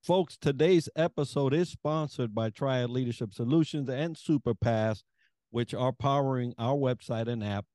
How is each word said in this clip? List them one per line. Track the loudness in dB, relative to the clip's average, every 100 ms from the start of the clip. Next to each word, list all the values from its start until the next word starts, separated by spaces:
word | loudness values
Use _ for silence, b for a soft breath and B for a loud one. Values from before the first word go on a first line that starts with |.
Folks, | 2 2 2 -2
today's | -2 2 4 4 2 -2
episode | -2 0 -2 0 2
is | 2 0
sponsored | -2 -2 -2 -4 -4 -4
by | -2 -4
Triad | -2 -2 0 0
Leadership | -2 -4 -4 -8
Solutions | -4 2 2 2 -2 -4
and | -4 -4 -6
Superpass, | -2 0 0 0 2 2 0 -2 _ _ _ _ _
which | -6 -4
are | -2 -2
powering | 0 0 2 2 0 -4 -4
our | -2
website | 0 0 -2 -4 -4 -4
and | -4
app | -4 -4 -6